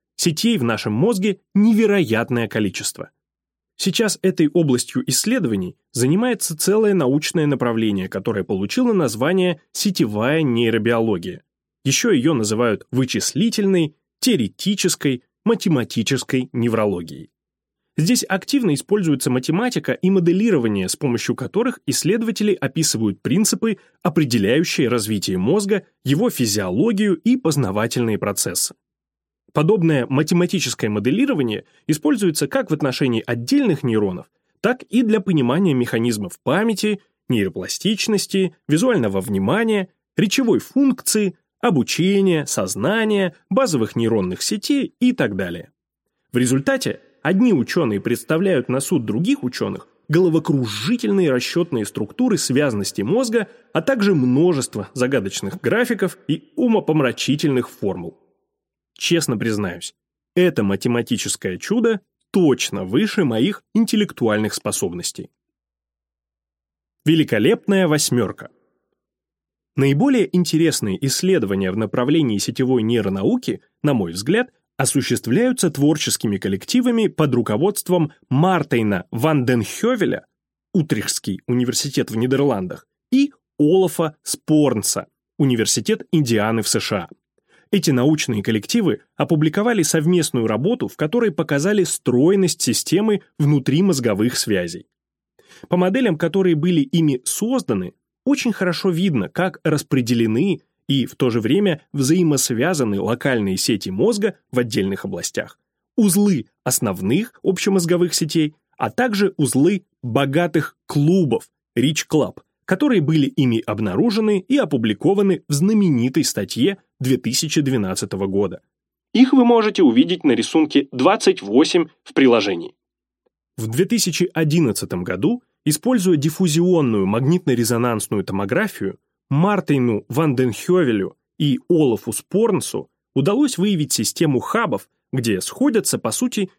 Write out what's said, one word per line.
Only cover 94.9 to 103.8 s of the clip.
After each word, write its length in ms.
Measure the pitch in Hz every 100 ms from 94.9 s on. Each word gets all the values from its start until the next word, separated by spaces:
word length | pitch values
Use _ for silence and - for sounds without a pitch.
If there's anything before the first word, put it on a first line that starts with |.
| _ _ _ _ _ _ - -
По 80 | 180
моделям, 400 | 185 233 240 156
которые 380 | 170 190 185 156
были 260 | 175 170
ими 400 | 135 170 156 127
созданы, 720 | - - 220 262 - 104 90 - _ _ -
очень 260 | 285 240
хорошо 380 | - 180 160 196
видно, 400 | 165 190 131 -
как 300 | - 185 -
распределены 960 | 160 147 - 143 117 117 113 113 196 165 _ _ -
и 180 | 139 117
в 100 | -
то 140 | 127
же 100 | 113
время 420 | 110 175 202 151 _
взаимосвязаны 1080 | 143 131 170 165 139 - 113 156 165 113 101
локальные 560 | 95 120 143 120 98 92
сети 340 | - 107